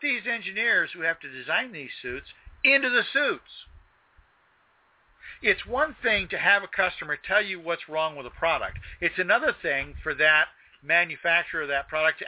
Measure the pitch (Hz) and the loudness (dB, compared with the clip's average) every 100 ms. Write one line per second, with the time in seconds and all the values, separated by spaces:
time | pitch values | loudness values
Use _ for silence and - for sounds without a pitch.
0 | 285 247 208 233 190 196 233 196 165 180 | -4 -4 -4 -6 -6 -4 0 2 0 -2
1 | 165 165 143 131 127 170 254 180 131 - | -4 -4 -8 -14 -4 -2 -2 -10 -12 -12
2 | 127 131 - - - - 262 277 269 247 | -10 -10 -12 -20 -20 -2 4 4 4 2
3 | - 277 285 151 - - - - _ _ | 2 2 2 0 -6 -20 -20 -20 _ _
4 | _ _ _ _ _ _ _ _ _ _ | _ _ _ _ _ _ _ _ _ _
5 | _ _ - - 220 185 196 247 311 262 | _ _ -20 -4 0 0 0 0 0 0
6 | 247 208 180 175 175 202 190 - 185 - | 0 0 0 0 4 4 2 -2 -2 -2
7 | 156 147 - 196 208 185 165 165 - 156 | -6 -6 0 0 0 -6 -4 -6 -4 -2
8 | 160 147 123 - 165 147 98 - - - | -2 -4 -12 -2 0 0 -2 -8 -14 -4
9 | 170 180 180 226 220 - 170 139 143 143 | -4 -2 2 2 2 -2 -2 -2 -4 -8
10 | 160 139 156 156 160 - _ _ 143 170 | -6 2 6 6 4 -2 _ _ 0 2
11 | 175 151 170 170 170 165 147 139 139 156 | 2 -2 2 2 0 -4 -2 -2 -2 0
12 | 156 156 | 2 0